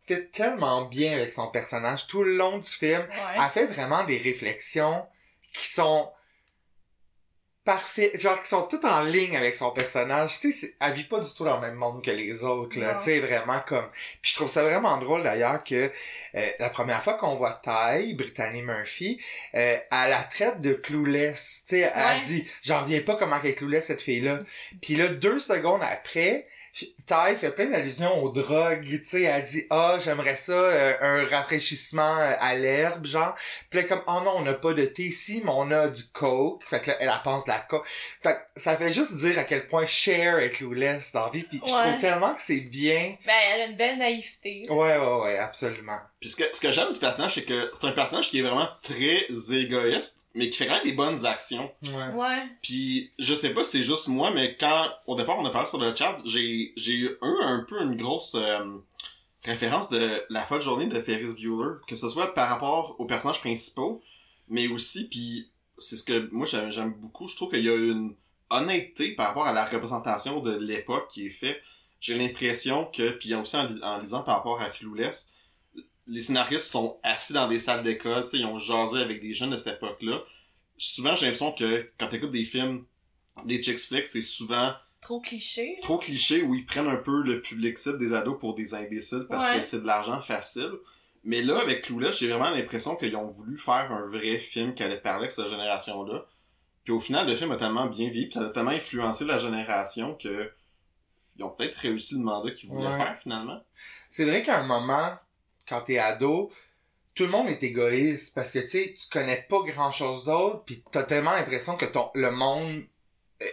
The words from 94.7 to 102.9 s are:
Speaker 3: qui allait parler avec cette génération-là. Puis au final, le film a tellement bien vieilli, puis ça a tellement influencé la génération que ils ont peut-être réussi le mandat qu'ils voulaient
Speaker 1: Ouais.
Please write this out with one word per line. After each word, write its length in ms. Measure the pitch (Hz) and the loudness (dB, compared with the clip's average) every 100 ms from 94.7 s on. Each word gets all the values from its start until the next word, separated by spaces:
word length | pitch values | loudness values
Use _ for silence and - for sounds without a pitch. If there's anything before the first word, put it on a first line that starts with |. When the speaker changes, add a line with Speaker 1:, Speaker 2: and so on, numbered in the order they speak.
Speaker 3:
qui 100 | 123 | -2
allait 140 | 101 101 | -4 -2
parler 260 | 104 95 127 | -2 -2 -4
avec 60 | |
cette 160 | - 101 | -6 -6
génération-là. 800 | 107 104 98 - 101 98 123 - _ _ _ _ _ | -4 -2 -2 -4 -8 -6 -8 -10 _ _ _ _ _
Puis 100 | - | -2
au 60 | 113 | -2
final, 280 | - 143 165 | 0 0 2
le 80 | 117 | 0
film 160 | 165 | -2
a 60 | 123 | -2
tellement 280 | 110 113 127 | 0 0 -2
bien 240 | 107 117 | -2 -4
vieilli, 160 | 117 - | -2 -4
puis 120 | 113 | -4
ça 60 | 107 | -4
a 40 | |
tellement 220 | 127 120 | -2 -2
influencé 520 | 156 - 123 113 113 | -2 -4 -4 -2 -2
la 140 | 147 127 | -2 0
génération 800 | 120 110 110 101 95 - 127 151 | 0 -4 -2 -2 -2 -6 -6 -8
que 360 | 101 101 107 - _ _ _ _ _ _ _ - | -8 -6 -8 -12 _ _ _ _ _ _ _ -12
ils 60 | |
ont 60 | 98 | -10
peut-être 260 | - 120 - | -4 -6 -4
réussi 380 | 123 110 - 139 | -4 -2 -2 -2
le 60 | |
mandat 300 | 113 104 113 | -2 -2 -4
qu'ils 180 | 131 - | -8 -10
voulaient 180 | 135 | -6
Speaker 1:
Ouais. 100 | 135 | -4